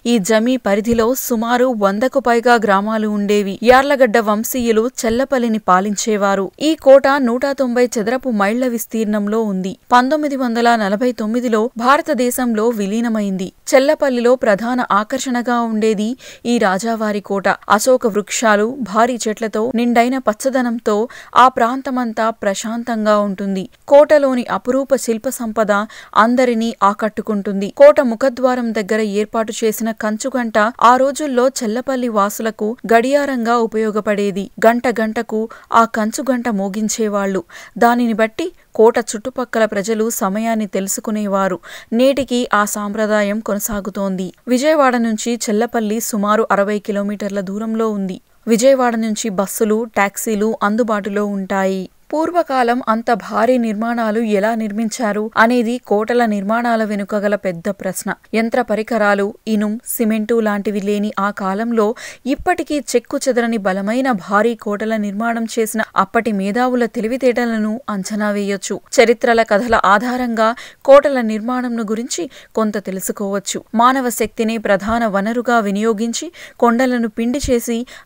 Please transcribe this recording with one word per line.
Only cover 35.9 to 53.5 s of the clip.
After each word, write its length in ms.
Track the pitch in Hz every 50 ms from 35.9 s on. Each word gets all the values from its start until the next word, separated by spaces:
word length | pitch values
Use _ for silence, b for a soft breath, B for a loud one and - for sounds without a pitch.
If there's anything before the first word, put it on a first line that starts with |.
| - 226 214 220 233 - 269 254 254 240 233 247
మోగించేవాళ్లు. 920 | 214 190 196 202 190 220 220 208 - - 220 208 202 202 196 196 190 185 - B B B B B B -
దానిని 360 | 233 233 240 240 247 226 226
బట్టి 380 | 196 220 220 - - 269 370 - b b b _
కోట 220 | - 214 226 226 -
చుట్టుపక్కల 680 | 226 - - 208 - 262 - - 247 - - 226 220
ప్రజలు 440 | 214 214 202 190 220 226 214 220 226
సమయాన్ని 580 | 226 - 233 190 190 214 226 226 226 220 214 185
తెలుసుకునేవారు. 920 | - 190 196 190 - - - 240 208 214 208 202 196 196 196 190 185 - B B B B B B 226
నేటికి 540 | 226 254 269 277 285 269 - 247 240 247 - -
ఆ 120 | 208 208
సాంప్రదాయం 720 | 208 - 214 208 208 202 220 220 208 214 214 208 202 208 220
కొనసాగుతోంది. 960 | 220 - 202 208 - - 214 202 190 202 190 214 196 196 190 180 190 180 - _ _ 240
విజయవాడ 500 | 247 240 269 311 320 302 277 254 247 247
నుంచి 380 | 233 233 220 214 - 233 240
చెల్లపల్లి 640 | 226 - 247 208 208 233 240 - 233 220 208 214 233
సుమారు 480 | 220 - - 208 202 208 214 220 220 -
అరవై 280 | 196 196 202 202 208 208
కిలోమీటర్ల 600 | - - 202 202 202 202 208 196 214 202 196 202
దూరంలో 500 | 185 185 196 214 226 220 220 220 226 220
ఉంది. 320 | 214 202 190 185 190 - - _ _ _ _ 220
విజయవాడ 480 | 233 202 240 269 277 254 247 240 226
నుంచి 340 | 226 220 226 214 - - 226
బస్సులు, 540 | 185 185 196 185 - - 226 208 214 220 240
టాక్సీలు 720 | 220 - 214 196 202 - - - 233 220 202 208 220 220 - 208
అందుబాటులో 600 | 202 214 226 247 214 220 208 190 226 202 208 208
ఉంటాయి. 640 | 208 202 196 190 185 202 190 190 190 190 190 185 - - _ _ _ -
పూర్వకాలం 680 | 302 320 330 349 349 311 - 269 254 247 233 240 254 - -
అంత 240 | 220 226 233 -
భారీ 460 | 240 190 180 196 214 208 220 240